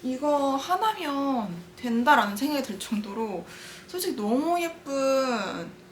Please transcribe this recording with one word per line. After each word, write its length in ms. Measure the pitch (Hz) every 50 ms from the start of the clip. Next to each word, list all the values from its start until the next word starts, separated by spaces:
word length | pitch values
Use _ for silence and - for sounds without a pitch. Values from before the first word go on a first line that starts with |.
| -
이거 520 | 247 254 254 285 294 294 285 277 277 269
하나면 960 | 277 269 294 359 381 453 440 427 403 359 294 285 277 277 277 269 247 214 196 175 170 - - -
된다라는 640 | - - 247 233 233 240 247 285 262 214 202 202 208
생각이 260 | 262 294 302 277 254
들 160 | - 202 -
정도로 640 | - - 226 208 208 208 196 220 226 214 196 175 175 - - - - - - - - -
솔직히 280 | - 370 359 359 277
너무 460 | 247 208 208 226 262 302 330 349 349
예쁜 1040 | 339 330 330 - - 285 277 269 269 269 269 269 269 254 247 220 196 185 - 170 170 170 - - - -